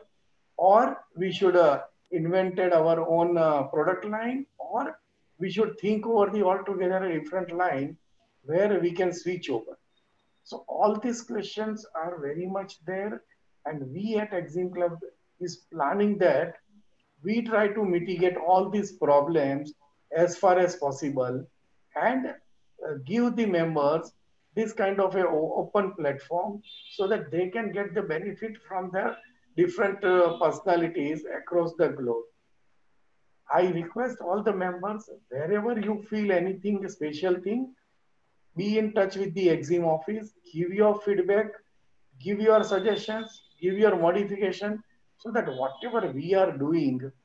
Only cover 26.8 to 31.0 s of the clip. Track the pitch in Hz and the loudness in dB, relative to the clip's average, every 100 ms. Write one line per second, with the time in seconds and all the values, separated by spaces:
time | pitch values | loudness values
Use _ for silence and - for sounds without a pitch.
26.8 | - - 196 202 139 165 185 233 202 185 | -16 -4 -2 -2 -2 -4 -2 -4 -6 -6
27.8 | 196 202 170 156 202 - 220 214 - 190 | -4 -4 -4 -4 -6 -8 -10 -12 -10 -8
28.8 | 185 185 226 - - _ _ 165 175 202 | -4 -4 -4 -6 -16 _ _ 0 0 2
29.8 | 196 196 190 180 170 165 160 143 190 175 | 0 0 4 6 4 4 0 0 0 2
30.8 | 165 165 | 2 -2